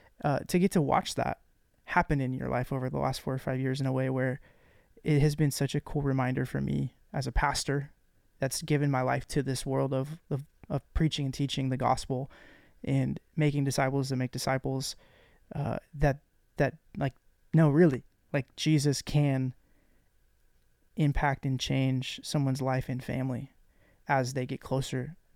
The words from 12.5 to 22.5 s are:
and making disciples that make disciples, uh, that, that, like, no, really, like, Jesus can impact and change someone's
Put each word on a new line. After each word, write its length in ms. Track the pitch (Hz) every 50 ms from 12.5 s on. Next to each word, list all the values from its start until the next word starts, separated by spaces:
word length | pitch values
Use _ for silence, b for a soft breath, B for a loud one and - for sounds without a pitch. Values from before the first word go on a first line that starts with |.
| B B B B B B
and 360 | - - 135 135 131 131 139 - _ _ -
making 280 | 160 151 147 139 143 139
disciples 460 | 135 127 - 139 131 135 139 131 135
that 60 | 139
make 160 | 127 127 127
disciples, 640 | - - - 135 131 131 - 135 135 135 139 - - b b b b b b b b b b - -
uh, 240 | - 139 - - - - _ -
that, 240 | 143 147 143 135 147 _ _ _ _ _ _ - -
that, 160 | 143 131 - - _ _ - -
like, 160 | 139 131 - _ _ _ _ _ _ _ -
no, 160 | 156 160 147
really, 340 | 139 156 180 160 143 123 - - _ _ _ _
like, 140 | - 143 131 _ -
Jesus 440 | - - 156 156 147 139 147 131 -
can 540 | - - - 147 147 143 135 131 131 127 - _ _ _ _ _ _ _ _ _ _ _ _ _ _ _ _ _ _ _ _ _ _ _ _ _ _ _ -
impact 500 | - 156 143 139 - - 143 135 - -
and 120 | 139 131 127
change 640 | - - 139 135 131 131 131 127 127 - - -
someone's 380 | - - - 156 139 135